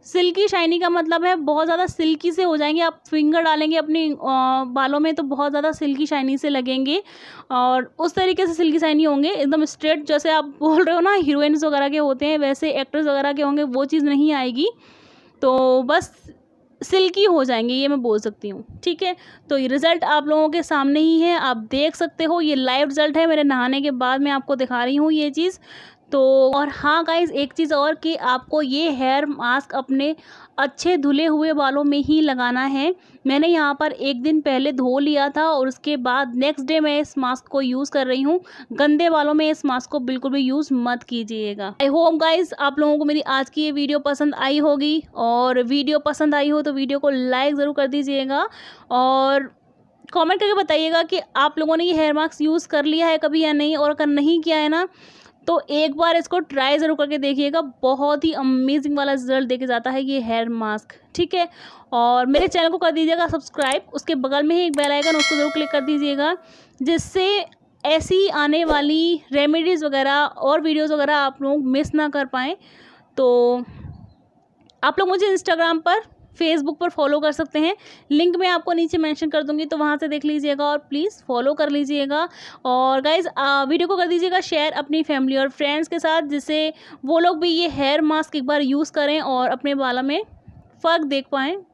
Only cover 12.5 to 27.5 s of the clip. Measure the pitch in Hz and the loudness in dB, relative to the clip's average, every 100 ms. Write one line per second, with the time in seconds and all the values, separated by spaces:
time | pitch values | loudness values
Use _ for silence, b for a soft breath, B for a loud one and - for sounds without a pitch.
12.5 | 269 311 269 269 294 302 277 277 285 285 | 0 -2 -2 -2 -2 0 0 0 0 0
13.5 | 285 294 247 277 311 285 277 302 294 254 | 0 0 -2 0 2 2 4 2 2 -2
14.5 | 240 381 466 B B B B B _ 269 | -2 -2 -4 B B B B B _ 2
15.5 | 262 262 254 247 320 - _ - - _ | 4 4 2 2 0 0 _ -20 -20 _
16.5 | _ _ _ - 381 370 370 403 339 262 | _ _ _ -2 2 2 4 4 4 2
17.5 | 240 233 254 277 285 240 208 214 208 202 | 0 0 0 0 0 0 0 -2 -8 -12
18.5 | 190 - - - 320 370 359 B B - | -12 -16 -6 -4 -2 -4 -6 B B -4
19.5 | 285 254 269 320 339 - 302 294 302 311 | -2 0 2 2 2 2 0 2 2 2
20.5 | 330 311 302 277 294 320 330 339 339 269 | 0 -2 0 2 2 4 4 2 2 0
21.5 | 240 220 262 302 320 330 - 320 349 311 | -2 -2 0 0 0 -6 -2 -2 0 0
22.5 | 277 254 254 294 277 302 302 330 311 285 | 0 0 0 0 0 0 2 2 4 2
23.5 | 254 247 277 285 254 254 269 285 277 269 | 2 0 0 -2 -2 0 0 0 -2 -2
24.5 | 269 254 247 247 285 302 311 294 277 349 | -4 -2 -2 0 0 2 2 0 0 -2
25.5 | 370 B B B B _ 285 262 269 262 | -4 B B B B _ 2 4 6 4
26.5 | 277 294 - 285 311 330 330 339 277 285 | 2 -2 -2 0 2 2 0 0 -2 -4